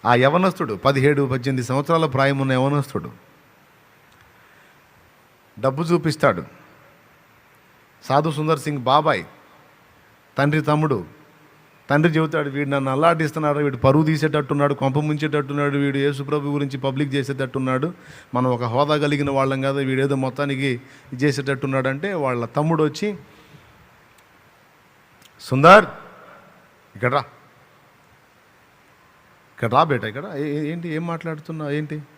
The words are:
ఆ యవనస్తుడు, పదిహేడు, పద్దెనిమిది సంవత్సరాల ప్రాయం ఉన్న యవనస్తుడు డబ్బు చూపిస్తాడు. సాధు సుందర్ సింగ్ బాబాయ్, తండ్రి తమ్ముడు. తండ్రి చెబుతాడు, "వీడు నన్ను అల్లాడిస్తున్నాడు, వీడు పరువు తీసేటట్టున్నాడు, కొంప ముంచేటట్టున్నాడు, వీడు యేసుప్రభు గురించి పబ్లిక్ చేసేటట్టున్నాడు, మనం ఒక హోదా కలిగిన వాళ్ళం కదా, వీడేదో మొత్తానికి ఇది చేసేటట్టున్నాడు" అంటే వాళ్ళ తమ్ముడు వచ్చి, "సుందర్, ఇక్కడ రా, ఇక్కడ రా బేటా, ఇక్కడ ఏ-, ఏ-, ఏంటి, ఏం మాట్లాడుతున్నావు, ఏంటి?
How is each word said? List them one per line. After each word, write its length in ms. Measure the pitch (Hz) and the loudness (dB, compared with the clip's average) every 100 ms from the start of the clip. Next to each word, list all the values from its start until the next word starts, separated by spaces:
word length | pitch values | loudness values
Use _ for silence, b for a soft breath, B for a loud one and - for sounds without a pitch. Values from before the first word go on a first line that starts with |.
| 110 | 4
ఆ 80 | |
యవనస్తుడు, 600 | 120 131 170 185 175 143 | 4 4 4 0 -2 -6
పదిహేడు, 540 | 101 135 139 139 139 135 | 0 0 4 2 2 0
పద్దెనిమిది 340 | 127 123 131 117 | -2 -2 -4 -2
సంవత్సరాల 400 | 131 143 165 160 | -4 0 0 2
ప్రాయం 320 | 131 135 139 | 2 2 2
ఉన్న 140 | 135 | 0
యవనస్తుడు 580 | 131 135 143 135 - - - - _ _ _ _ _ _ _ _ b b b b b b b b _ _ _ _ _ _ - | 0 2 0 -2 -8 -10 -18 -20 _ _ _ _ _ _ _ _ b b b b b b b b _ _ _ _ _ _ -4
డబ్బు 240 | 131 135 | -2 -2
చూపిస్తాడు. 600 | 165 175 165 147 139 87 - - - - - _ _ _ _ _ _ _ _ _ _ _ | 0 0 0 2 2 0 -6 -18 -20 -20 -20 _ _ _ _ _ _ _ _ _ _ _
సాధు 260 | - 135 156 | 0 0 0
సుందర్ 280 | 147 151 156 | -4 -2 -2
సింగ్ 200 | 156 147 | -2 -4
బాబాయ్, 460 | 123 143 156 117 127 - - - - _ _ _ _ _ _ - | 2 2 2 -2 -4 -18 -20 -20 -20 _ _ _ _ _ _ -2
తండ్రి 240 | 143 156 | 0 0
తమ్ముడు. 580 | 151 151 156 117 85 - - _ - _ _ _ - | 0 0 2 -2 -4 -18 -20 _ -20 _ _ _ 0
తండ్రి 220 | 143 170 | 2 4
చెబుతాడు, 360 | 160 156 160 143 | 2 0 -2 -2
"వీడు 200 | 139 143 | -4 -2
నన్ను 240 | 139 135 | -2 0
అల్లాడిస్తున్నాడు, 680 | 131 160 165 156 160 151 147 | 2 2 2 -2 -2 -2 0
వీడు 180 | 147 131 | -2 2
పరువు 280 | 135 143 | 4 4
తీసేటట్టున్నాడు, 720 | 156 156 151 151 139 143 143 | 4 2 0 0 -2 0 0
కొంప 240 | 139 135 139 | 0 0 0
ముంచేటట్టున్నాడు, 800 | 151 151 151 151 139 143 143 143 | -2 -2 -2 -2 -4 -2 -2 0
వీడు 200 | 139 139 | -2 0
యేసుప్రభు 500 | 143 139 143 147 143 | -2 -2 -4 -4 -2
గురించి 300 | 143 139 135 | -4 -4 -4
పబ్లిక్ 360 | 135 135 147 | -4 -2 -2
చేసేటట్టున్నాడు, 760 | 139 131 135 131 135 131 131 156 180 B B B | -2 -4 -6 -6 -4 -2 -2 -4 -8 B B B
మనం 160 | 123 127 | -2 0
ఒక 140 | 120 | 0
హోదా 320 | 120 120 147 151 | 0 0 2 2
కలిగిన 340 | 147 147 143 | 2 0 0
వాళ్ళం 300 | 135 135 135 | 0 0 0
కదా, 120 | 135 | -2
వీడేదో 440 | 139 135 131 135 135 | -2 -2 0 0 0
మొత్తానికి 640 | 131 131 143 135 139 120 B B B | -2 -4 -4 -2 -2 -4 B B B
ఇది 120 | 127 | -2
చేసేటట్టున్నాడు" 640 | 143 139 135 135 135 135 131 | 0 0 -4 -4 -2 -2 -2
అంటే 240 | 135 190 | -4 -4
వాళ్ళ 320 | 185 135 123 | -4 -2 -2
తమ్ముడు 400 | 117 - 156 160 | -4 -2 0 2
వచ్చి, 300 | 151 147 208 196 - B B B B - - - _ _ _ _ _ _ _ _ _ _ _ _ - _ | 0 -2 -6 -6 -16 B B B B -20 -20 -20 _ _ _ _ _ _ _ _ _ _ _ _ -20 _
"సుందర్, 440 | - 131 156 202 - - - - - - - - _ _ _ 101 | -4 4 10 10 8 -10 -20 -20 -20 -20 -20 -20 _ _ _ -4
ఇక్కడ 180 | 120 | -2
రా, 60 | 139 120 - - _ _ _ _ _ _ _ _ _ _ _ _ _ _ _ _ _ _ _ _ | -2 -6 -16 -20 _ _ _ _ _ _ _ _ _ _ _ _ _ _ _ _ _ _ _ _
ఇక్కడ 200 | - 113 | -6 0
రా 100 | 127 | 2
బేటా, 240 | 165 127 107 | 2 0 -4
ఇక్కడ 160 | 113 190 | -10 -10
ఏ-, 260 | 143 151 147 | -8 -6 -4
ఏ-, 120 | 151 | -4
ఏంటి, 160 | 170 170 | -6 -6
ఏం 180 | 156 170 | -6 -6
మాట్లాడుతున్నావు, 640 | 165 165 156 156 160 147 | -8 -8 -10 -10 -8 -4
ఏంటి? 320 | 147 151 151 143 | -4 -4 -10 -12